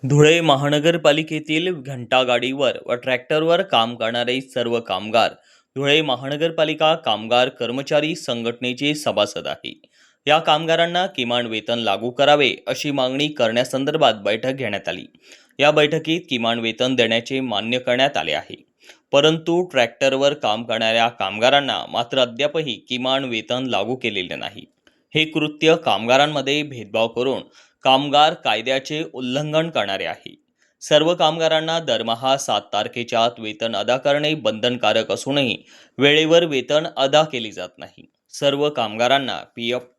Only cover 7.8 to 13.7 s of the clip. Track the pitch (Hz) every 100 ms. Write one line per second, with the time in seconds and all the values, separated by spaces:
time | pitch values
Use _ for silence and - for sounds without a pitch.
7.8 | 139 151 151 170 - 117 117 120 123 123
8.8 | 139 151 131 101 104 - 80 71 - -
9.8 | _ _ _ _ - 151 170 151 160 165
10.8 | 170 175 185 185 117 120 120 110 107 117
11.8 | 110 98 113 123 139 147 135 - - 127
12.8 | 151 139 127 131 151 151 117 117 123